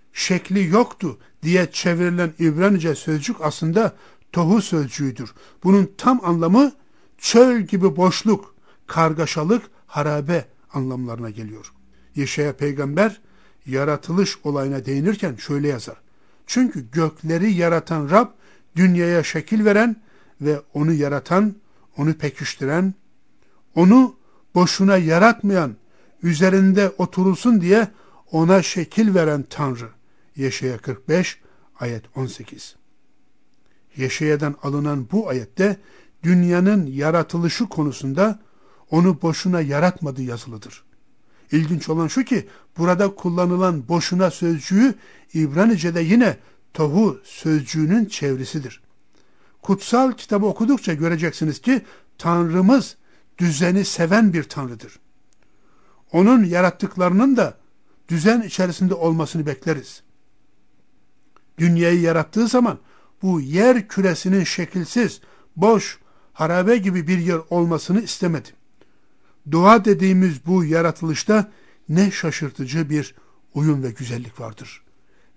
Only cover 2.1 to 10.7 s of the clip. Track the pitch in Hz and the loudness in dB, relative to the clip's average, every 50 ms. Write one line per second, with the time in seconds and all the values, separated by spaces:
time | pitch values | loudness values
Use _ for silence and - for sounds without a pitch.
2.1 | 175 175 175 165 160 - 165 160 147 160 185 208 202 180 156 165 143 - - 160 | 0 -2 -2 -4 -2 0 0 0 2 2 2 2 2 2 0 -2 -4 -4 -4 -4
3.1 | 156 151 139 - 233 - 165 151 - - 165 160 165 214 226 190 - - - - | -4 -4 -4 -6 -6 -4 -4 -6 -4 -4 -4 -2 0 0 0 0 -2 -8 -20 -20
4.1 | - _ - _ - 175 170 160 208 233 - - - 160 143 120 - - 143 135 | -20 _ -16 _ -4 -2 2 2 2 2 2 0 -2 -4 -4 -4 -6 -6 -6 -6
5.1 | 117 - 120 104 - - - - - - - 180 196 202 190 - - - - 247 | -6 -8 -12 -16 -16 -20 -20 -20 -14 -4 0 2 4 4 2 0 -4 -4 0 0
6.1 | 262 247 190 175 170 165 165 165 190 247 285 269 - _ _ _ - - _ _ | 0 0 0 0 -2 0 2 2 4 4 4 4 0 _ _ _ -20 -20 _ _
7.1 | _ - - - - 226 254 262 247 226 185 - 208 185 185 185 143 170 180 185 | _ -10 -4 2 6 6 6 6 4 0 -2 -2 -2 0 0 0 2 2 2 2
8.1 | - - - 220 202 - - - _ _ _ _ _ _ _ - - 160 165 160 | 2 0 0 0 0 0 -2 -10 _ _ _ _ _ _ _ -8 -2 0 2 2
9.1 | 156 156 160 135 - 160 151 175 226 233 - - _ _ _ _ - 151 147 151 | 2 0 -4 -4 -4 -2 0 0 0 0 -2 -6 _ _ _ _ -6 -4 -4 -2
10.1 | 147 147 139 147 175 160 123 - - _ _ _ | -2 -4 -4 -2 -4 -4 -4 -6 -16 _ _ _